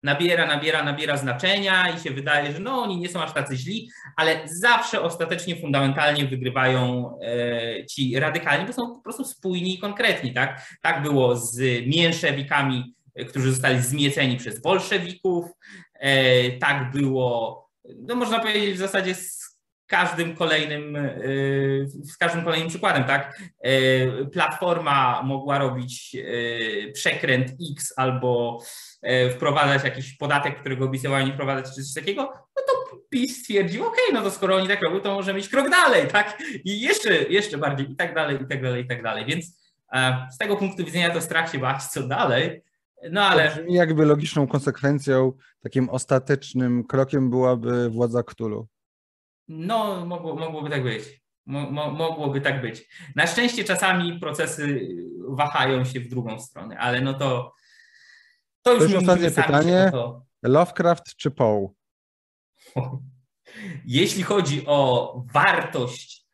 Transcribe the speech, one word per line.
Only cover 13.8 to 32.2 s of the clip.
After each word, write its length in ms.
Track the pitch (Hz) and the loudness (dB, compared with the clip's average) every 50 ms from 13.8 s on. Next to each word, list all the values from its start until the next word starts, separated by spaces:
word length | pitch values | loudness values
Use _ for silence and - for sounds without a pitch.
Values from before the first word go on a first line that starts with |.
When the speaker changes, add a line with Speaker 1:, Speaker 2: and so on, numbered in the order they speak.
Speaker 1:
zmieceni 540 | 123 120 139 147 143 139 139 156 139 131 123 | 2 0 0 0 0 0 2 0 0 0 0
przez 260 | 120 - 117 101 - | -2 -4 -10 -12 -4
bolszewików, 840 | - 160 190 185 185 - 214 190 175 175 180 - _ 190 175 175 170 170 - _ _ - - 185 - _ _ | 0 2 2 2 2 0 -2 -2 -2 -4 -12 -4 _ 0 0 0 -2 -6 -14 _ _ -20 -20 -20 -20 _ _
e, 560 | - 139 139 139 135 131 127 127 123 123 123 127 - | -4 0 2 4 6 6 6 6 6 4 2 -2 0
tak 320 | - 143 143 139 131 127 | 0 0 0 0 -2 -4
było, 680 | 135 143 143 135 131 131 127 123 120 117 113 110 - - _ _ _ _ _ - - - | -2 0 0 0 2 2 0 0 0 0 -2 -4 -6 -12 _ _ _ _ _ -20 -20 -18
no, 120 | 120 - 240 | -8 -6 -2
można 240 | 247 247 214 226 226 | -2 0 0 0 0
powiedzieć 340 | 226 220 208 208 208 202 190 | 0 0 0 2 0 0 -2
w 40 | 180 | -2
zasadzie 360 | 190 196 196 196 190 185 185 | -4 -2 0 0 0 -2 -4
z 340 | 180 - - - - - - _ _ _ _ _ _ _ | -6 -8 -12 -14 -14 -16 -18 _ _ _ _ _ _ _
każdym 500 | _ 196 175 180 175 175 165 170 165 165 | _ 2 2 2 2 0 -2 -4 -4 -2
kolejnym, 600 | - 175 160 156 156 151 151 147 147 147 147 147 | -2 0 2 2 0 0 -2 -6 -8 -8 -8 -6
e, 140 | 147 143 131 - 87 113 131 135 139 139 135 139 139 135 139 135 135 139 | -4 -4 -4 -4 -4 -4 -2 -2 0 0 0 0 2 2 2 2 0 -2
z 300 | 139 - - 147 - - | -4 -8 -14 -16 -16 -6
każdym 280 | _ 175 170 165 170 165 | _ -2 -2 0 -2 -2
kolejnym 240 | 170 160 160 165 165 | 0 -2 -2 -2 -4
przykładem, 360 | - 185 - 196 170 143 127 | -4 0 0 2 2 2 2
tak? 360 | 127 139 139 - - - - 196 175 _ _ | 2 0 0 0 -4 -14 -16 -18 -20 _ _
E, 100 | - 123 135 131 131 131 131 131 131 131 120 117 143 | 0 2 4 4 6 6 6 4 4 2 0 -2 -6
Platforma 960 | 139 - - - - - - 185 180 170 160 156 147 139 139 131 123 123 - | -4 0 0 0 0 0 -2 0 0 0 0 2 2 2 4 4 2 2 0
mogła 360 | 135 135 139 135 139 143 139 143 | -2 -4 -4 -4 -2 -2 0 0
robić, 580 | 139 131 123 127 123 127 123 - - - - | 0 0 -2 -4 -8 -8 -10 -14 -14 -12 -12
e, 760 | - - 80 117 120 117 117 117 117 113 110 107 101 107 107 | -12 -8 -6 -4 -2 -2 -2 -2 -2 -4 -4 -4 -4 -6 -8
przekręt 560 | - - - 175 - - - 135 127 123 131 - - - 175 147 | -10 -4 -2 -2 -2 0 0 2 2 2 2 -2 -4 -12 -10 -10
X 200 | 143 - - - - | -8 -8 -10 -8 -2
albo, 600 | - 131 127 123 123 123 123 120 120 117 117 120 117 - - - - - - - _ | 0 0 0 0 0 0 2 2 2 0 -2 -4 -8 -14 -16 -18 -18 -20 -20 -20 _
e, 280 | - - 127 127 127 127 | -2 0 2 2 2 2
wprowadzać 540 | 123 - - 151 139 151 143 139 139 135 139 | 0 0 0 0 2 4 4 4 2 2 0
jakiś 320 | 131 - 135 131 - - | -2 -4 -4 -10 -12 -10
podatek, 440 | _ 151 139 147 143 147 160 143 - | _ -2 0 0 2 0 -2 -6 -6
którego 240 | - 139 131 123 135 | -6 -6 -4 -2 -2
obiecywali 420 | 131 131 131 127 143 139 135 135 | -2 -2 -2 -2 0 0 2 0
nie 60 | 131 | 0
wprowadzać, 420 | 139 139 143 135 135 135 131 - - | -2 -2 -2 -2 -2 -2 -4 -8 -12
czy 80 | 135 | -12
coś 120 | 135 - - | -10 -8 -8
takiego, 280 | 156 151 190 202 285 | -6 -4 -4 -2 -2